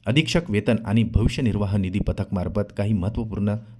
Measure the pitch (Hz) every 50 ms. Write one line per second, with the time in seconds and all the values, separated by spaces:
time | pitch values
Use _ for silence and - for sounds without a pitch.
0 | _ 101 123 151 156 - - 175 170 - 104 104 107 - 113 104 - 98 104 117
1 | 117 113 - 98 113 120 - - 135 110 98 104 104 95 101 104 95 95 92 101
2 | - - - - 98 - - 92 87 87 92 104 101 - - - 101 104 110 95
3 | 87 101 113 - 117 110 - 107 101 104 104 110 - - - -